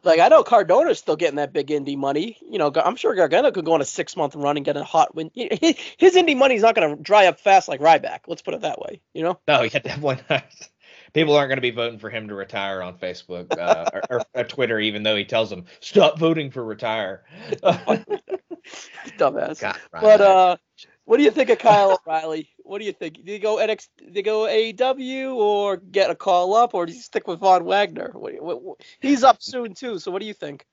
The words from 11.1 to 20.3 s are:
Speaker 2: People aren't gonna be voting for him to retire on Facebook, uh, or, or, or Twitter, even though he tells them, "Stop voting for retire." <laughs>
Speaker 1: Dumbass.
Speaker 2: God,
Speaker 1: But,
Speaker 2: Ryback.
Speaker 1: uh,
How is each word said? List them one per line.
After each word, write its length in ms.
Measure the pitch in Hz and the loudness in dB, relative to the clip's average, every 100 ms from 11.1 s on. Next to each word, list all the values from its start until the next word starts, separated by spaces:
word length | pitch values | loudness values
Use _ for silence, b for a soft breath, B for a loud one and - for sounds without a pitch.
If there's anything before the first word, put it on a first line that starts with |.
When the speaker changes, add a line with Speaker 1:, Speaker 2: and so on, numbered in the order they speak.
Speaker 2:
People 220 | 151 156 147 | 0 4 2
aren't 140 | 139 | 2
gonna 120 | 135 | -2
be 100 | 123 | -2
voting 260 | 117 117 110 | -4 -6 -6
for 140 | 107 | -12
him 160 | 107 107 | -12 -10
to 80 | 101 | -12
retire 480 | 98 101 98 95 | -10 -8 -6 -6
on 160 | 90 90 | -10 -10
Facebook, 580 | 92 90 - 87 90 - | -12 -12 -14 -14 -8 -6
uh, 320 | 87 - 82 | -4 -6 -6
or, 100 | - - 123 | -8 -6 -6
or, 80 | - 127 | -6 -10
or 80 | |
Twitter, 360 | 117 - 120 110 | -10 -6 -4 -2
even 220 | 107 104 | -4 -4
though 140 | 107 107 | -4 -4
he 100 | 98 | -4
tells 240 | 113 113 | -4 -4
them, 160 | 92 - b | -10 -16 b
"Stop 400 | - 202 156 151 | -4 2 2 2
voting 320 | 165 160 139 | -2 -2 -6
for 120 | 131 | -10
retire." 600 | 113 107 120 110 95 95 B B B | -12 -8 -6 -6 -6 -10 B B B
<laughs> 140 | B 190 - - 214 - 415 - 381 _ 339 B B B B - 110 | B 0 0 -2 -4 -4 -10 -8 -14 _ -20 B B B B -20 -2
Speaker 1:
Dumbass. 420 | 143 139 - 156 | -2 -2 -8 -6
Speaker 2:
God, 160 | 98 - - | -8 -8 -12
Speaker 1:
But, 300 | 165 214 214 | 0 6 8
Speaker 2:
Ryback. 0 | |
Speaker 1:
uh, 360 | 202 | 8